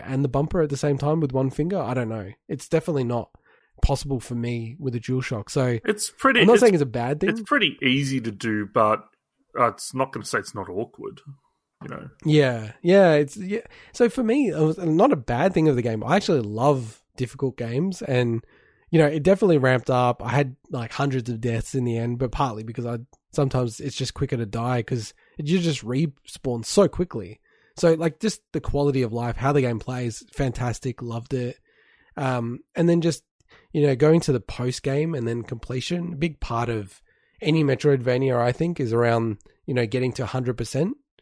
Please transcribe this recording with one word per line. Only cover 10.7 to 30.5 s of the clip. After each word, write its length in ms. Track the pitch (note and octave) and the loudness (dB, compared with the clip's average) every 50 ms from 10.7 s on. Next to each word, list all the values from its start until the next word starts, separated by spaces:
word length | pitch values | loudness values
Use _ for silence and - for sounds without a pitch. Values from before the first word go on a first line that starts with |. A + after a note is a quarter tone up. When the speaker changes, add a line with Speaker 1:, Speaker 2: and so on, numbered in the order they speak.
| F2 F#2+ A#2 - _ - - - - - - D3 C#3 _ _ _ _ _ _ _ _ - | -6 -6 -8 -8 _ -14 -14 -14 -14 -16 -20 -20 -20 _ _ _ _ _ _ _ _ -18
Speaker 2:
you 60 | - - | -16 -14
know? 200 | B2 - - C3+ - _ - | -14 -14 -14 -16 -16 _ 0
Speaker 1:
Yeah, 480 | D#3+ D3+ D3+ C#3+ C3 B2 A2+ A2 G#2+ - _ | 2 4 6 6 4 2 -2 -6 -10 -12 _
yeah, 320 | - E3+ F#3 G3+ F#3+ F3 D#3 | 2 4 6 8 8 8 6
it's, 240 | D3 D3 C#3 - G#3 | 4 2 0 -4 -10
yeah. 240 | F#3+ F#3 G#3 A3+ - - - - - - - | -8 -6 -6 -6 -8 -10 -20 -20 -20 -10 0
So 160 | - B3 A#3 | 2 2 2
for 120 | - - B3 | 2 0 0
me, 260 | A3 A#3 D4 C#4+ G#3+ | 2 2 2 2 2
it 100 | D3 D3+ | 2 2
was 180 | D#3 D#3 D#3+ G3 | 2 2 2 0
not 360 | F3+ E3 D#3 E3 G#3 C#4+ - | 0 2 4 6 6 6 4
a 20 | |
bad 380 | D3+ A2+ - A#2+ A#2+ D3+ F#3+ F3+ | 2 0 -2 0 2 2 2 4
thing 160 | F3 D#3+ D#3 | 4 4 4
of 80 | C#3 B2 | 4 2
the 40 | |
game. 220 | A#2 A#2+ A2+ G#2+ G#2+ | 0 -2 -2 -4 -2
I 140 | A2+ D#3 G3+ | 0 0 0
actually 240 | - - F3+ C3+ | 2 2 0 0
love 600 | A2+ G#2 G#2 A2+ B2 D3 D3 C3 A#2+ G#2+ - - _ _ _ | 0 -2 -2 0 2 2 2 2 0 -8 -12 -18 _ _ _
difficult 400 | - B2+ A#2+ - C3+ - C3 B2 - | -6 -6 -6 -6 -4 -6 -4 -4 -4
games, 440 | A#2+ A#2 A#2 C#3+ F3 G3 F#3 - | -8 -4 -2 -2 -2 -2 -4 -6
and, 420 | - - C3+ B2 B2 A#2+ A#2 A#2 - - _ _ _ _ _ _ _ - | -4 -2 0 2 2 2 0 -2 -4 -8 _ _ _ _ _ _ _ 0
you 80 | - D#3+ | 4 4
know, 80 | D#3 D3 | 4 4
it 160 | D3+ D#3+ C#3 | 4 2 4
definitely 340 | F3 G3 F#3+ A3+ F#3+ E3+ D3 | 4 4 4 6 4 4 6
ramped 300 | B2+ B2+ B2+ B2 - - | 4 4 2 2 2 0
up. 320 | C3 B2 B2 B2 A#2+ - | 2 2 4 2 2 0
I 80 | - A2+ | -2 -2
had, 280 | A2+ C#3 C#3+ C3 B2+ _ _ - | 0 0 0 0 -4 _ _ -10
like, 220 | E3+ B2+ A#2 A2+ | -8 -6 -6 -6
hundreds 380 | - - C#3 C#3+ C3 C3 A#2 A#2+ | -4 -4 -2 -2 -2 -2 -2 -4
of 100 | A#2+ A2+ | -6 -4
deaths 340 | A2+ A#2+ A#2 A2+ - - - | -2 -2 -2 -2 -4 -4 -4
in 100 | C3+ B2 | -2 -2
the 120 | A#2+ A#2 A#2 | 0 -2 -2
end, 220 | A#2 A#2+ A#2+ A#2+ | -2 -2 -2 -2
but 140 | C3 A#2+ - | -4 -4 -2
partly 300 | - C#3+ C3 A2 G#2+ A2 | -2 -2 -2 -2 -6 -10
because 220 | A2+ A#2 - A#2+ | -10 -8 -8 -6
I, 120 | A#2 A#2+ A#2 A#2+ - _ _ _ _ | -6 -6 -8 -10 -12 _ _ _ _
sometimes 480 | - - D3 C3+ - C3 B2+ A#2+ A2 - | -2 0 0 2 2 0 0 -2 -4 -6
it's 160 | - C#3 - | -10 -10 -6
just 180 | - C3+ - - | -6 -6 -6 -4
quicker 220 | - C#3+ C3 - | -4 -4 -4 -2
to 100 | A#2 A#2 | -4 -4
die 360 | G2+ G#2+ A#2 A#2 B2 B2+ B2 | -4 -4 -4 -2 -2 -2 -2
'cause 320 | A2 - C3 A#2+ G#2+ - - _ _ _ _ - | -2 -2 -4 -6 -6 -8 -14 _ _ _ _ -8
you 220 | D#3 C#3+ E3+ F#3+ | -2 0 0 2
just 260 | E3+ E3 D3 B2+ - | 2 0 -2 -2 -4
respawn 800 | G#2+ B2 C3+ E3 D#3 - _ _ - - - - C3+ A#2+ A#2 A2+ | -4 -2 0 0 -2 -4 _ _ -20 -16 -8 -4 -4 -4 -4 -4
so 240 | - - - G3+ D#3 | 0 4 4 4 4
quickly. 500 | - - F3+ - - A2+ G2 F2 G#2+ - _ _ _ _ _ _ - - | 4 -2 -6 -4 -4 -10 -10 -10 -14 -18 _ _ _ _ _ _ -8 0
So, 160 | - E3+ E3 | 4 4 4
like, 260 | D#3+ E3 E3 C#3+ - | 4 2 -2 -2 -2
just 220 | - A3 - - _ _ | -4 -4 -4 -4 _ _
the 80 | - D3 | -8 -6
quality 440 | - - - C#3+ C#3+ C#3+ C3+ C3+ B2+ | -4 -2 0 2 2 2 2 2 0
of 100 | A2+ A2 | 0 -2
life, 240 | A#2+ A#2+ A#2+ A#2 - | -4 -4 -4 -4 -2
how 160 | A#2+ C#3 D3 | 0 2 2
the 80 | C#3+ | 2
game 180 | C3 B2 A#2+ G#2+ | 2 2 0 -4
plays, 420 | - - C3 B2 B2 A#2 A2 - - _ - | -4 -6 -6 -6 -4 -6 -6 -8 -14 _ -6
fantastic, 680 | - C#3+ C3 | -4 -4 -2